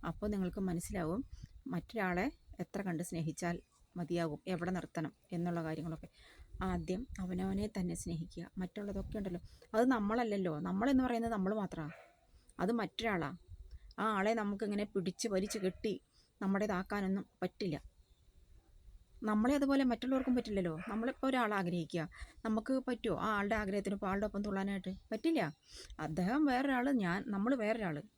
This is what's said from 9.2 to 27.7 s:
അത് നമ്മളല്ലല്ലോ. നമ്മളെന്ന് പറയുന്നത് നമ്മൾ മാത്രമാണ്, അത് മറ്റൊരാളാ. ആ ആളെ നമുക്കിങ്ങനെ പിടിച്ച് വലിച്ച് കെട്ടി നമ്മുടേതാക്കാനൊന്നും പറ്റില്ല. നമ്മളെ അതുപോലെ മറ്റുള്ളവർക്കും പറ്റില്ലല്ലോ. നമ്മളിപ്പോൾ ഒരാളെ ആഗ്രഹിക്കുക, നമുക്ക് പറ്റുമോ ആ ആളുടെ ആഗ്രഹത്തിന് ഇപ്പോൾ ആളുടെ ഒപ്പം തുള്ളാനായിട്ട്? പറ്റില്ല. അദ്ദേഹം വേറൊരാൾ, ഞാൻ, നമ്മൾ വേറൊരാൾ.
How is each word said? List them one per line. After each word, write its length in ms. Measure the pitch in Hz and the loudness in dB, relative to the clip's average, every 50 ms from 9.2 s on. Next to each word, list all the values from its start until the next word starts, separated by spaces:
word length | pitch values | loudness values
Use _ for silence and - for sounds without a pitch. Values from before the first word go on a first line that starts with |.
| 196 196 175 175 - - - - - - - | -4 -4 -4 -6 -8 -10 -20 -20 -18 -2 4
അത് 100 | 220 240 | 4 6
നമ്മളല്ലല്ലോ. 680 | 254 269 233 202 202 214 240 247 226 202 202 190 180 156 147 | 6 6 4 4 2 2 2 2 2 2 2 2 2 0 0
നമ്മളെന്ന് 440 | 165 185 180 190 220 262 285 262 262 | 0 0 0 2 4 6 6 6 6
പറയുന്നത് 280 | 254 247 226 226 233 | 4 2 2 2 0
നമ്മൾ 220 | 226 208 185 190 208 | 0 2 2 2 2
മാത്രമാണ്, 420 | 220 202 180 - 165 156 147 165 - - - - _ _ _ _ - _ _ - - | 2 0 -2 -4 -4 -6 -6 -8 -12 -18 -20 -20 _ _ _ _ -20 _ _ -4 -2
അത് 120 | 180 185 | 0 2
മറ്റൊരാളാ. 580 | 233 233 214 165 - - 220 226 208 175 156 139 131 175 - - - - - - - - - - - - | 2 2 0 -2 -4 -2 0 0 0 2 0 -2 -4 -8 -14 -18 -18 -16 -16 -16 -16 -18 -18 -16 -8 -2
ആ 60 | 202 220 220 196 | 0 0 2 2
ആളെ 160 | 190 208 226 | 2 2 2
നമുക്കിങ്ങനെ 500 | 226 214 202 202 196 226 202 202 202 208 | 2 0 -2 -2 -2 -2 -2 0 0 -2
പിടിച്ച് 440 | 208 - 196 180 190 180 - - 226 | 0 -2 -2 -2 -2 -4 -2 -4 0
വലിച്ച് 320 | 202 190 185 208 - 220 | 0 0 0 0 -4 -2
കെട്ടി 340 | 190 185 185 - - 226 190 - _ _ _ _ _ _ _ _ | -2 -2 -2 -2 -4 -4 -4 -4 _ _ _ _ _ _ _ _
നമ്മുടേതാക്കാനൊന്നും 840 | 214 190 196 196 208 208 202 180 190 - - 208 196 190 190 190 - _ _ _ | 0 2 2 2 2 2 0 0 -2 -2 -2 -2 0 2 0 0 -2 _ _ _
പറ്റില്ല. 360 | - 180 - _ 208 185 147 143 - - _ _ - _ - _ _ - _ - - _ - - _ _ - - - - - - - _ - - - | -4 -4 -4 _ -2 -2 -2 -4 -6 -12 _ _ -20 _ -20 _ _ -20 _ -20 -20 _ -20 -20 _ _ -20 -20 -20 -20 -20 -20 -20 _ -16 -6 -2
നമ്മളെ 300 | 214 214 214 214 247 285 | 0 2 4 4 4 4
അതുപോലെ 280 | 285 277 269 277 277 277 | 4 4 4 4 4 4
മറ്റുള്ളവർക്കും 520 | 254 240 220 - 254 269 262 254 - 247 | 4 2 0 0 0 2 2 4 4 2
പറ്റില്ലല്ലോ. 400 | 247 233 220 208 196 185 175 160 156 185 - | 2 2 0 0 0 0 0 -2 -4 -4 -4
നമ്മളിപ്പോൾ 400 | 208 220 226 247 269 - - 269 | -4 -2 -2 -2 -2 0 0 2
ഒരാളെ 280 | 254 254 240 214 214 | 2 4 2 2 2
ആഗ്രഹിക്കുക, 480 | 202 190 175 175 175 165 156 - 175 156 - - - - - - - - | 0 0 0 0 -2 -2 -2 -2 -4 -4 -4 -8 -12 -16 -16 -16 -8 -4
നമുക്ക് 280 | 220 220 220 220 - 269 262 262 - | 0 0 0 2 2 0 0 2 0
പറ്റുമോ 300 | 247 233 - 226 175 - | -4 -2 0 0 0 0
ആ 100 | - 208 220 202 | 2 0 2 2
ആളുടെ 180 | 202 202 220 | 2 2 2
ആഗ്രഹത്തിന് 380 | 220 214 196 190 208 190 202 202 | 0 0 0 0 0 0 0 -2
ഇപ്പോൾ 160 | 196 - 190 | -2 0 0
ആളുടെ 160 | 190 196 208 | 0 0 0
ഒപ്പം 180 | 214 - 202 202 | 0 -2 -2 -2
തുള്ളാനായിട്ട്? 480 | 208 196 190 190 196 202 196 185 185 190 190 - - | -2 0 0 0 0 -2 -2 -4 -6 -8 -8 -8 -6
പറ്റില്ല. 300 | - 330 - 330 330 294 196 151 151 _ _ - - - - - - - | -6 0 2 2 4 4 2 0 -2 _ _ -20 -18 -18 -14 -14 -8 -6
അദ്ദേഹം 460 | 156 151 156 156 180 185 233 294 311 | -4 -2 0 2 2 2 4 4 4
വേറൊരാൾ, 400 | 285 254 247 269 277 269 247 240 277 | 4 4 4 4 2 2 2 4 4
ഞാൻ, 320 | 285 247 202 175 170 196 - - | 4 4 4 2 0 0 0 -2
നമ്മൾ 240 | 208 196 202 233 277 | -2 0 2 2 2
വേറൊരാൾ. 420 | 254 214 208 | 2 2 2